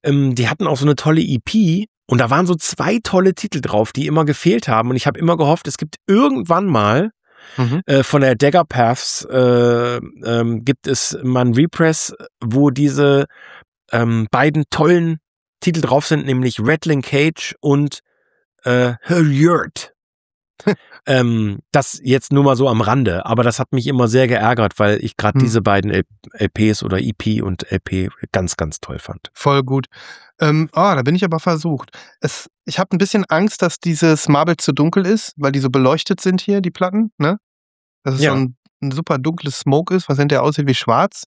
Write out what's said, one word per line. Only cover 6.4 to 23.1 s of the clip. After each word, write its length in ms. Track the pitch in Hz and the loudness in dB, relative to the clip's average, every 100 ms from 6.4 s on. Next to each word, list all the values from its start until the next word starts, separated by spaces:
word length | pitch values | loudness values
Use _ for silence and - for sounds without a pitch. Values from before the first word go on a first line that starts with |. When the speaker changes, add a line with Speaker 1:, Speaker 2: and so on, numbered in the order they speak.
| 170 165 202 | 0 0 2
Speaker 1:
mal, 440 | 123 104 123 214 _ _ _ - - | 2 2 2 -2 _ _ _ -16 -4
Speaker 2:
Mhm. 240 | 120 151 - | -2 -2 0
Speaker 1:
äh, 180 | 139 | 0
von 180 | 123 147 | 2 2
der 140 | 135 117 | 2 4
Dagger 300 | 143 175 160 | 4 4 2
Paths, 600 | 127 117 127 - - - | 0 0 0 -4 -8 -4
äh, 680 | 131 123 123 120 120 120 120 | 0 2 4 2 2 -2 -6
ähm, 680 | - - 113 117 117 113 120 | -10 -12 -4 -2 -2 -2 -2
gibt 200 | 139 - | -4 -2
es 300 | 131 - - | -4 -4 -6
mal 180 | 127 127 | -2 0
einen 120 | 123 117 | 2 2
Repress, 580 | 165 - 160 156 - - - _ | 0 2 0 0 -6 -12 -20 _
wo 260 | 117 127 143 | -4 2 2
diese, 540 | 131 147 135 143 139 143 _ - - _ _ _ | 2 0 2 2 2 0 _ -20 -20 _ _ _
ähm, 360 | 117 117 113 110 | -2 0 0 0
beiden 320 | 117 147 151 147 | 0 0 0 -4
tollen 500 | - 151 175 165 160 _ _ _ _ | 0 2 2 0 -4 _ _ _ _
Titel 200 | - 165 | -4 -2
drauf 260 | 147 135 - | 0 0 0
sind, 180 | 151 139 | -2 0
nämlich 320 | 127 127 - | 0 -2 -2
Rattling 420 | 113 156 160 143 | -2 -2 0 -2
Cage 540 | - 139 156 - - - | 0 0 0 -2 -12 -6
und, 380 | 151 143 147 - _ _ _ _ _ _ | 0 0 0 -6 _ _ _ _ _ _
äh, 300 | 127 123 123 120 | -2 0 0 -4
Hilliard. 920 | - 175 156 139 165 165 90 - - _ _ _ _ _ _ _ | -2 2 2 4 2 2 -2 -12 -16 _ _ _ _ _ _ _
Speaker 2:
<laughs> 180 | - 190 _ - - | -4 -4 _ -18 0
Speaker 1:
Ähm, 540 | 131 120 113 104 98 _ | 2 2 0 -2 -6 _
das 300 | 147 131 - | -2 -2 -6
jetzt 300 | 120 131 - | 0 0 2
nur 100 | 139 | 2
mal 140 | 139 123 | 4 2
so 100 | 131 | 2
am 140 | 110 | 0
Rande, 440 | 110 131 110 | 2 2 0